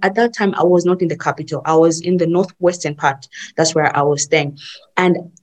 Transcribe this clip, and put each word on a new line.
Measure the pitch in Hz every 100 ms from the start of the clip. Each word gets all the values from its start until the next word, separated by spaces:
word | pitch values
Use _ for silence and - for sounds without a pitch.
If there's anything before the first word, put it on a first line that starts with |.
at | 190
that | 202 240
time, | 233 202
I | -
was | 175 175
not | 175 180
in | 175
the | 160
capital. | 151 139 151 143
I | 156
was | 160 165 165
in | 175 180
the | 165
northwestern | 175 190 - 175 175 151
part. | 147 147 135 - - - -
That's | 160
where | 160 147 -
I |
was | 147 143
staying. | - 156 143 139 - - _ -
And | 185 170 - _